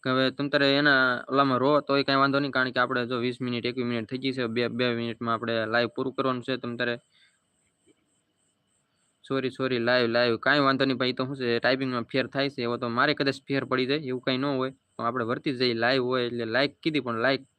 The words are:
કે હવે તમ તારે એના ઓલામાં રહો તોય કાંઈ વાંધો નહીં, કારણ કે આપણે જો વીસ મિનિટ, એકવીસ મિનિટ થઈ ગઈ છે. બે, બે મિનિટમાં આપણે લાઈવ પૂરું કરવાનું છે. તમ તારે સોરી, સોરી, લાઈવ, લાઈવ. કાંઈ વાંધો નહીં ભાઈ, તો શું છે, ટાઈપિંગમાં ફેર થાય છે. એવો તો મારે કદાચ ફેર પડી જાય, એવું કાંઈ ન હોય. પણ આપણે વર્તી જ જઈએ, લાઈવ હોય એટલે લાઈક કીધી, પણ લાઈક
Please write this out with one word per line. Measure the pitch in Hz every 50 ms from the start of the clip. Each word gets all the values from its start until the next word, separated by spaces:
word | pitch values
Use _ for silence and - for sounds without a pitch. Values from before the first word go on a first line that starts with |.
| -
કે | 135
હવે | 127 131 131 131
તમ | 131 - 143 143
તારે | - 147 139 139 139 139
એના | 147 147 139 131 131 127 123 120 - -
ઓલામાં | 127 135 139 139 131 123
રહો | 127 139 151 143
તોય | 139 - 139 139 139
કાંઈ | - 139 135
વાંધો | 135 139 135 139
નહીં, | 143 139
કારણ | 127 131 127 127
કે | 123 127
આપણે | 123 123 131 123 120
જો | 117 127 120
વીસ | 117 127 123 123
મિનિટ, | 127 123 120 120 107
એકવીસ | 120 123 131 123
મિનિટ | 120 120 117 110 107
થઈ | 131 127
ગઈ | 135 135 127
છે. | 131 127
બે, | 117 113 120 120 117
બે | 117 120 127 123 120
મિનિટમાં | 117 117 117 113 - 123 117 113
આપણે | 113 117 117 117 113 110
લાઈવ | 110 110 117 120 113
પૂરું | - - 131 131 127
કરવાનું | - 131 131 127 123 120
છે. | - 131 123
તમ | - 123 120 117
તારે | 123 120 120 117 _ _ _ _ _ _ _ _ _ _ _ _ _ _ _ _ _ _ _ _ _ _ _ _ _ _ _ _ _ _ _ _ _ _ _ _ _ _ _ _ _ _ _ _ _ -
સોરી, | 139 135 131 131
સોરી, | 127 - 131 131 127 120
લાઈવ, | 117 120 123 127 123 117
લાઈવ. | 117 120 123 123 113 110
કાંઈ | - 131 139 147
વાંધો | 143 135 135 131 135
નહીં | 135 131 120
ભાઈ, | 131 127 127
તો | - 131
શું | 127 143 135
છે, | 127 120 117 117
ટાઈપિંગમાં | - 123 131 131 135 131 127 123 117
ફેર | - - 135 123 117
થાય | - 139 139 139
છે. | 135 -
એવો | 120 117 120 120
તો | 127 120
મારે | 117 120 131 151 147
કદાચ | - 147 135 131 135
ફેર | _ - 139 135 127
પડી | 123 131 127 131
જાય, | 123 139 156
એવું | 156 127 127 127
કાંઈ | - - 131 127
ન | 135
હોય. | 147 139 131 127 131 131 _ _ _ _
પણ | - 117
આપણે | 117 117 127 117
વર્તી | 110 123 143 - 160 131
જ | 120
જઈએ, | 127 123 117
લાઈવ | 113 113 120 135 135 123
હોય | 123 127 127 123
એટલે | 120 120 120 117
લાઈક | 110 110 123 139 147 143 _ -
કીધી, | 165 156 147
પણ | 123 127 117 113
લાઈક | 117 131 139 131 135 _ _